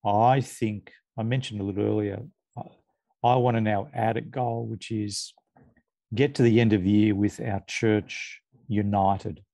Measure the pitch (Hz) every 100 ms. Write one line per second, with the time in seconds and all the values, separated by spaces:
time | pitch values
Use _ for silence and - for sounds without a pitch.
0 | 101 104 117 135 131 - 110 104 - _
1 | _ - 110 131 131 107 98 98 104 107
2 | 104 98 - _ _ 127 - _ _ _
3 | _ _ 120 127 123 113 110 101 - 120
4 | 113 117 113 127 120 117 113 110 - 110
5 | 104 98 - _ _ _ _ _ _ _
6 | _ 107 139 139 120 113 113 104 92 104
7 | 107 101 104 - 120 98 - - 113 107
8 | - - - - _ _ - 104 101 101
9 | 98 98 - - _